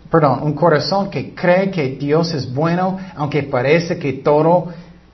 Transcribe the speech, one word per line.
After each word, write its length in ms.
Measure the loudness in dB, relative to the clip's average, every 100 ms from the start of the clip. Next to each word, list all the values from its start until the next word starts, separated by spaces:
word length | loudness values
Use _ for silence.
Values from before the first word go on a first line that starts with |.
| -2
perdón, 300 | 2 2 2
un 100 | -2
corazón 560 | 0 2 2 0 -2 -2
que 240 | -6 -8
cree 380 | -2 2 2 0
que 260 | -2 -4 -4
Dios 360 | 0 0 0 -4
es 180 | -4
bueno, 460 | -2 0 0 -2 -4 -10 -6
aunque 260 | -2 -2
parece 560 | -2 0 2 2 0 -4
que 160 | -4
todo 540 | -2 2 4 4 2 0 -10 -20 -20 -20